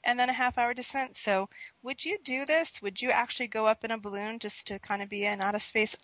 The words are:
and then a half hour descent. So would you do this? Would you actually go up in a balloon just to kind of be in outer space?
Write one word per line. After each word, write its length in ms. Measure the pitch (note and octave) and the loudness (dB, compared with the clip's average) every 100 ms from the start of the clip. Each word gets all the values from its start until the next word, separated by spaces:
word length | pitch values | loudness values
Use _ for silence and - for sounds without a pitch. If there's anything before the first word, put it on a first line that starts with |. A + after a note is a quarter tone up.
and 160 | - B3 | 2 2
then 120 | B3 | 2
a 40 | |
half 220 | B3+ B3 B3 | 4 2 4
hour 160 | A#3+ | 0
descent. 440 | B3 A#3+ C4+ C4 - | 0 -4 -4 -4 -4
So 340 | - F#3+ G3 - - _ | 2 2 2 -8 -18 _
would 220 | A#3+ C4 | -8 -6
you 120 | - G#4 | -4 -4
do 220 | C4+ B3+ C#4 | -2 -4 2
this? 340 | D#4 E4 - | 2 2 -4
Would 220 | G3+ F#3+ | -6 -2
you 80 | B3 | 2
actually 380 | A#3+ A#3+ - A#3 | 2 2 -4 -2
go 180 | A3 A3 | 4 4
up 180 | A3 | 4
in 60 | A3 | 0
a 80 | A3+ | -4
balloon 400 | G#3 G3+ G#3 A3+ | -4 -4 -4 -6
just 280 | G#3 - - | -8 -8 -8
to 100 | G3 | -8
kind 240 | - G3+ | -4 -4
of 80 | G3+ | -2
be 160 | G#3 G#3 | -2 0
in 160 | G3+ | 2
outer 160 | G3 G#3 | 0 0
space? 380 | - A3+ G#3+ - | 0 2 2 0